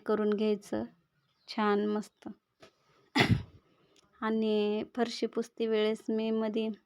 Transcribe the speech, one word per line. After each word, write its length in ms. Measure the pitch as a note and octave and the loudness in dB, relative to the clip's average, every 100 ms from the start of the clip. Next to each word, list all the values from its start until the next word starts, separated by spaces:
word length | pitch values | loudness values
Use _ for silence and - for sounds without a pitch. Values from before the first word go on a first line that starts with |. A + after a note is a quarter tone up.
| - | 0
करून 240 | G#3+ G#3+ | 0 0
घ्यायचं 540 | G#3 G#3+ G#3 - G#3+ A#3 - _ _ _ _ - | 0 0 -2 -4 -6 -8 -14 _ _ _ _ -12
छान 360 | - G#3 G3+ G#3 | -2 0 2 0
मस्त. 420 | G#3 G3+ _ - G#3 _ _ - _ _ _ _ - - - - - _ _ _ _ _ _ | -2 -6 _ -18 -18 _ _ -20 _ _ _ _ 2 4 4 0 -16 _ _ _ _ _ _
आणि 600 | A3 A3 A3 G#3+ G#3 G#3+ - - | -2 0 2 2 2 -2 -4 -4
फरशी 300 | A#3 - A3+ | -4 -2 -4
पुसते 400 | A#3 A#3 - A3+ | -4 -6 -4 0
वेळेस 360 | G#3+ G#3+ A3 - | 2 2 0 -2
मी 220 | A3 A3 | -2 0
मध्ये 380 | A3 A3 G#3+ A3 G#3 | 0 0 -2 -2 -6